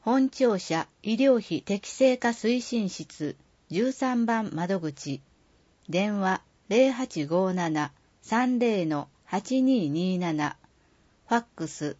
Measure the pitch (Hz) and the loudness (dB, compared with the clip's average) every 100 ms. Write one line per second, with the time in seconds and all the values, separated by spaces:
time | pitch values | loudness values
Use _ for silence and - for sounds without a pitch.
0 | - 262 269 - 254 196 - 165 - _ | 2 2 2 2 2 2 -2 -4 -4 _
1 | - 220 269 247 - - - 202 - - | -4 2 4 4 2 -6 -2 -6 -6 2
2 | 262 254 240 233 220 247 - 233 196 - | 2 4 -2 -2 0 -2 -2 -4 -4 -6
3 | 156 - 151 - _ _ _ 160 247 262 | -14 -8 -8 -8 _ _ _ -2 -2 0
4 | 262 240 233 226 214 156 175 190 165 143 | -2 0 0 0 -2 -4 -2 -2 -4 -8
5 | 143 135 _ _ _ _ _ _ - 170 | -8 -8 _ _ _ _ _ _ -4 -2
6 | 208 208 190 190 _ _ _ 208 262 240 | 0 0 0 -2 _ _ _ 4 4 2
7 | 262 165 147 170 190 185 170 156 151 _ | -6 -4 -2 0 0 0 -2 -2 -4 _
8 | _ _ - 226 254 247 240 214 160 151 | _ _ -4 0 0 2 2 2 0 -2
9 | 139 _ _ 190 - 262 262 262 156 151 | -6 _ _ -6 -2 2 4 4 2 0
10 | 185 185 180 156 147 - _ _ _ _ | 0 0 0 -2 -2 -6 _ _ _ _
11 | _ _ - 233 233 - 160 - 147 - | _ _ -2 -2 -2 -10 -10 -6 -8 -8